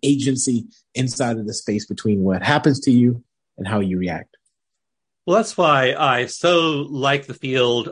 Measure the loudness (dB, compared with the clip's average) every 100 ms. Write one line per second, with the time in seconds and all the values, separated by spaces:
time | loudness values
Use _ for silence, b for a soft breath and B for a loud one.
0 | 0 0 0 -2 -2 -2 -4 b _ -4
1 | -4 -2 -4 -4 -6 -8 -4 -4 -6 -4
2 | -2 0 0 0 0 2 2 2 4 4
3 | 4 0 -8 _ _ -12 -4 -2 -2 -2
4 | -4 -6 -12 _ _ _ _ _ _ _
5 | _ _ 0 0 0 2 2 4 2 2
6 | 2 0 -2 -2 2 2 2 0 -4 -2
7 | 0 -2 -4 -10 -4 0 2 0 -4